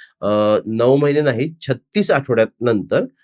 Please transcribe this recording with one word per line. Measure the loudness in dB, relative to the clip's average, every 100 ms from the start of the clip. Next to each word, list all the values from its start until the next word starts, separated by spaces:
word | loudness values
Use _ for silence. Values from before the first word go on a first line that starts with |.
| -20 -8
अ, | -2 0 2 0 -2
नऊ | 0 2 4
महिने | 2 0
नाही, | 0 -2 -4 -6
छत्तीस | -6 -6 _ -4 0
आठवड्यानंतर | 0 0 0 0 -2 -2 -2 -2 -4 -4 _